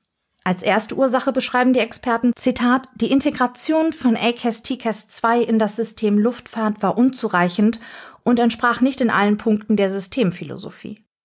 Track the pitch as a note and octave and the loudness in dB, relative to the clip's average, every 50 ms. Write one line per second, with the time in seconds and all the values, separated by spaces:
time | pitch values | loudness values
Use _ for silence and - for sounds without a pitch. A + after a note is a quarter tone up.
0 | _ _ _ _ _ _ _ _ _ F#3 F3+ F3+ - G#3 F#3+ A3 D#4+ - - - | _ _ _ _ _ _ _ _ _ -4 -4 -2 0 0 0 0 0 -2 0 0
1 | C4+ C4 A#3 C4 C4 C#4 C4 C4+ B3+ - - B3 B3 B3+ B3+ B3+ G#3 E4 - - | 2 2 2 0 0 -2 -2 -2 -2 0 0 2 2 4 4 2 0 -2 -6 -6
2 | - B3+ A3+ A3+ B3 B3 A#3 - - B3+ A#3+ - A#3 A#3+ B3 C4+ B3+ - _ - | -2 -2 -2 0 0 0 0 0 -2 -2 0 2 2 2 2 0 -2 -6 _ -4
3 | - - A#3+ C4+ - D4+ - - B3+ B3 - - - - D#4 D#4+ D#4+ D#4+ D#4 - | 0 2 2 2 2 0 0 0 -2 -2 -2 -4 -2 0 2 2 2 0 0 0
4 | - B3 A3 - - A#3 A#3+ A#3+ - A#3+ A3 - - - C4 - - A3+ G#3 G#3+ | 0 0 2 2 0 -2 -2 -2 -2 -4 -4 -4 -6 -8 -8 -4 -4 -4 -4 -4
5 | - - - - - A3+ A#3 A#3+ A#3+ - A3+ A3 G#3+ G3+ G#3 - A3+ A3 - - | -8 -10 -6 -2 0 2 2 2 2 2 2 2 2 0 -2 -4 -6 -6 -4 -2
6 | A3 G#3 G#3 G#3 G#3 A#3+ B3 - - - - A3+ A3 G#3+ G#3+ - - F#3 - G#3 | 0 2 2 2 2 0 -2 -4 -10 -10 -6 -2 -2 -2 -2 0 -2 0 2 2
7 | B3 C4 C4 - - G#3 - F3 F3 F3+ F3 - G#3 A3 A#3 - - - - - | 2 2 2 -2 -4 -2 0 2 0 2 2 2 2 2 2 -2 -8 -18 -20 -20
8 | - - - _ _ B3 B3 A#3 A#3+ A#3 A#3 - - A#3+ A#3 A#3 B3+ C4+ C4+ - | -20 -20 -20 _ _ 0 2 4 2 2 2 2 0 0 2 2 2 0 2 0
9 | B3+ A3+ - F#3 G3+ G#3 G#3 G#3 - A3+ G#3+ G#3 - - A3 G3+ G3+ F#3+ F#3+ G3 | 0 2 2 2 2 2 2 2 2 0 0 0 0 0 2 2 2 0 0 -4
10 | F#3 - - C4+ A3+ F3 E3+ - E3+ C#3 B2+ - - - - - - - G#3 - | -6 -4 -2 0 0 0 0 -4 -8 -12 -12 -12 -14 -16 -16 -16 -16 -16 -16 -16
11 | _ _ _ _ | _ _ _ _